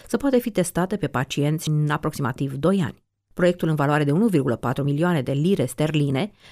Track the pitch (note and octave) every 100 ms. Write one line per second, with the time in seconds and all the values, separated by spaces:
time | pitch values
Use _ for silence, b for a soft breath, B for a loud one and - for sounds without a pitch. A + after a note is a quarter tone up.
0 | B A#3 C#4 B3 A#3+ F#3+ F3 E3+ F#3 G#3
1 | D3 B2 C3 - D3 D#3+ D#3 D3+ D3 D3+
2 | D#3 - B2+ - C#3 C#3 D#3+ G3 C#3+ -
3 | _ _ _ - F3 F3+ E3 D3+ C#3+ D3+
4 | C#3+ D#3 A#3 E3 C3 A2 B2 C3+ C#3+ C#3+
5 | F3 E3 B2 C#3 E3+ G3 B2 - D3+ D3+
6 | C#3+ C3+ G#3 B B